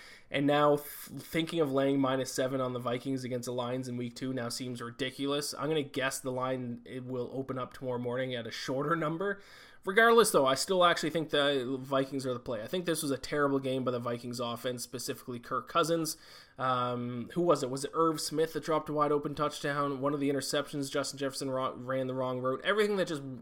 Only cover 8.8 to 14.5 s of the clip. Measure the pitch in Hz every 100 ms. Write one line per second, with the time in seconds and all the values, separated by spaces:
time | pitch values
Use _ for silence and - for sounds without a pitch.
8.8 | 147 165 156 165 202 196 - - - -
9.8 | - 190 233 233 220 170 131 135 - 185
10.8 | 175 165 160 165 156 151 143 139 120 131
11.8 | 131 135 135 139 127 123 - 110 113 185
12.8 | 175 156 147 131 - 147 143 139 135 131
13.8 | 127 120 120 120 123 120 117